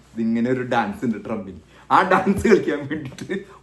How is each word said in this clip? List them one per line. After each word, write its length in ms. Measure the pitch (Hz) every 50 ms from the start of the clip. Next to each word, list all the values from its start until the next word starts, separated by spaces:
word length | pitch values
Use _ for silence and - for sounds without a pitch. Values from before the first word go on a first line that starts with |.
| _ _ -
ഇതിങ്ങനെ 380 | 110 113 113 113 117 117 123
ഒരു 120 | 131 127 123
ഡാൻസ് 420 | 123 123 120 113 101 101 - -
ഉണ്ട് 200 | 120 107 98 -
ട്രംപിന്. 340 | - 113 104 98 95 90 82 - _ - - - -
ആ 180 | 131 156 190 190
ഡാൻസ് 380 | 185 - - 190 196 - - 240
കളിക്കാൻ 320 | 202 165 147 160 143 143
വേണ്ടിയിട്ട് 640 | 143 135 175 156 139 127 - - - - 185 196 - - - -